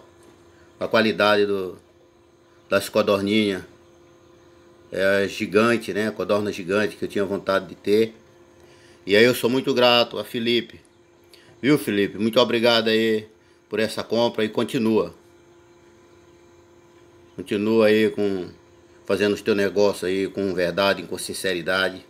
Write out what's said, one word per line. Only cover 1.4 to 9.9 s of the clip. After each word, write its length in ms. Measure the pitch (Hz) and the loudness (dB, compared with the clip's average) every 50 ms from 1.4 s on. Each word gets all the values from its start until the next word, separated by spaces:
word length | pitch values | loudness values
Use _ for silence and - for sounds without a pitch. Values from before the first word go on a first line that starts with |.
| 104 | 2
do, 320 | 101 101 98 95 90 87 - _ _ _ _ _ _ _ _ _ _ _ _ _ _ _ _ _ _ | 2 0 -4 -4 -8 -10 -14 _ _ _ _ _ _ _ _ _ _ _ _ _ _ _ _ _ _
das 200 | - 101 101 - | -2 -2 -2 0
codorninhas. 760 | - 107 104 104 101 98 98 101 104 110 107 101 95 90 87 - - _ _ _ _ _ _ _ _ _ _ _ _ _ _ - - - _ - - - - - - | 0 0 2 2 2 0 0 0 0 0 0 0 -2 -4 -8 -12 -20 _ _ _ _ _ _ _ _ _ _ _ _ _ _ -20 -20 -20 _ -20 -20 -20 -20 -10 -6
É 340 | - 95 98 98 98 98 | -2 0 2 2 2 0
gigante, 680 | 92 - - 110 92 85 104 110 117 117 110 110 - 90 | -2 -4 -6 -6 0 2 2 4 4 2 0 -2 -4 -4
né? 180 | 98 107 110 | -4 -4 -4
Codorna 420 | 104 - 92 87 104 104 104 104 90 | -4 -4 -2 0 0 0 0 -2 -6
gigante 440 | 101 95 82 95 104 107 95 - | -6 -6 -2 -2 0 -2 -2 -4
que 80 | - - | -8 -10
eu 40 | 87 | -6
tinha 160 | - 107 101 | -4 -4 -4
vontade 420 | 92 101 92 85 - 98 95 95 | -2 -4 -4 -2 -2 -2 -2 -2
de 80 | 85 95 | -4 -10
ter. 400 | - - - - 110 113 220 - - _ _ _ _ - _ _ _ - - - - - - - _ _ | -10 -2 0 2 2 2 0 -2 -10 _ _ _ _ -20 _ _ _ -20 -20 -20 -20 -20 -20 -20 _ _
E 120 | 90 98 | 2 4
aí 80 | 104 117 | 6 6
eu 100 | 123 123 | 6 4
sou 160 | - - 117 | 2 -2 -2
muito 240 | 123 135 127 139 135 | -2 -2 -2 0 0
grato 440 | 120 123 123 | 2 4 4